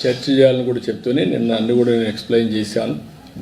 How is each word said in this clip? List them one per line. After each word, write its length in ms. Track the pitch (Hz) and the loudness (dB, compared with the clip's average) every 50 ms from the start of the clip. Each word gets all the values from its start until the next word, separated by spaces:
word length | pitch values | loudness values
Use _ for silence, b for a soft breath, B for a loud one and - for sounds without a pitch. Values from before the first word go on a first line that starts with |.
| - | -2
చర్చ 240 | 127 123 - - 139 | -2 -2 -2 -2 0
చేయాలని 340 | 135 131 135 131 127 127 123 | 4 6 6 6 4 2 0
కూడా 140 | 123 123 117 | -2 -4 -4
చెప్తూనే 460 | - 117 104 - - 123 127 151 185 | -4 -6 -6 -4 -4 -2 0 0 0
నిన్న 280 | 185 147 120 117 117 113 | 0 0 0 0 0 0
అన్ని 220 | 110 110 113 123 | 0 0 2 2
కూడా 160 | 123 120 120 | 2 4 4
నేను 180 | 120 117 113 107 | 2 2 0 -2
ఎక్స్‌ప్లెయిన్ 420 | 104 - - - 117 117 117 110 | -4 -6 -4 0 2 2 2 2
చేశాను 500 | 107 107 104 104 - 113 113 113 147 143 - - - - - - - - | 0 -2 -4 -2 -2 -4 -4 -2 -6 -8 -10 -14 -20 -20 -20 -18 -12 -4